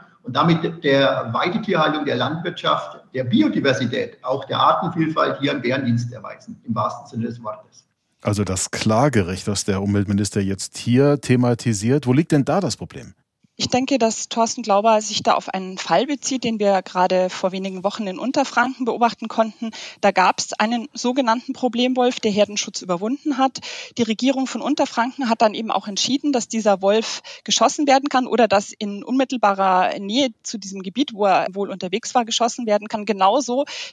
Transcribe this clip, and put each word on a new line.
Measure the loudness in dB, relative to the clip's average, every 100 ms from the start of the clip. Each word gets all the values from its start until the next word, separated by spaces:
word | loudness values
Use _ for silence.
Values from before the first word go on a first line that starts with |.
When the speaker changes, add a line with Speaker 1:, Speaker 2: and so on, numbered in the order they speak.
| -8 _ -6
Speaker 1:
und | 0
damit | 2 2 0 -2
der | 2 4 4 2 -2
Weidetierhaltung, | -2 -2 -2 0 0 2 0 -2
der | 0
Landwirtschaft, | -2 -2 -6 -4 -2 -2 -2 -14 -10 -6
der |
Biodiversität, | 0 4 4 2 2 2 0 -2 -4 -8
auch | -6 -6 -4
der | 2
Artenvielfalt | 2 2 0 0 0 2 0 0
hier | -2
einen | -2
Bärendienst | 0 0 0 0 -2
erweisen, | -8 -16 -18 -18 -18 -6
im | -2
wahrsten | -2 -6 -10
Sinne | -6 -6
des | -6
Wortes. | -10 -12 -16 _ _ _ _ _
Speaker 2:
Also | -2 0
das | 0 -2 -4
Klagerecht, | -2 2 4 4 4 0 -2 -4
das | -4 -2
der | -2
Umweltminister | 2 0 2 2 0 0
jetzt | -2 -4 -8 -8
hier | 2 4 6 4
thematisiert, | 2 2 4 2 0 0 2 2 4
wo |
liegt | 2 4
denn | 2 2
da | 0
das | 0 -6
Problem? | -10 -12 -16 -20 _ _ _ _
Speaker 3:
Ich | -2
denke, | 0 0 2
dass | 2 0 -6
Thorsten | 0 0 -2
Glauber | 0 2 4 4
sich | 2 -2 0
da | 0
auf | 0
einen | -8 -8 -10
Fall | 0 0 2
bezieht, | -2 -4 -4 -2
den | 0
wir | 2 2
gerade | 0 0 2 2 0
vor | -2 -4
wenigen | -4 -6 -4
Wochen | -6 -4 -6
in | -4
Unterfranken | -4 -2 0 0 0 0 -4
beobachten | 2 0 0 -8
konnten. | -2 -2 -2 -10 -10 -16 0
Da | 0
gab's | 4 2 2 -4
einen | -4 -2 -2 -6
sogenannten | -4 -2 0 2 0 -2 -4
Problemwolf, | -2 0 0 2 2 2
der | -2
Herdenschutz | 2 2 0 -6 -8
überwunden | -4 -4 -2 -4 -2 0
hat. | 0 -2 -12 -14 -14 -4
Die | -2
Regierung | 0 0 0 -2
von | -4
Unterfranken | -4 0 0 0 -2 -2 -2
hat | 2
dann | 2 2
eben | -4
auch | -4 -4
entschieden, | -4 -2 -2 0
dass | -2 -2
dieser | -2 2 2
Wolf | 4 2 2 -8 -12 -16
geschossen | -4 2 2 2 4
werden | 4 4
kann | 0 0
oder | 2 4
dass | 4 0
in | -8 -8 -8
unmittelbarer | -4 -2 0 2 2 4 4 4 2 0
Nähe | -2 0 0 -2 -12
zu | -12
diesem | -10 -10 -8
Gebiet, | -4 -4
wo | 0 2
er | 4 2
wohl | -4 -6
unterwegs | -6 -6 -6 -2 -2
war, | 0
geschossen | 0 0 -2 0
werden | 0 0
kann. | -8 -4
Genauso, | 2 4 2 0 -2 -2 -6 -14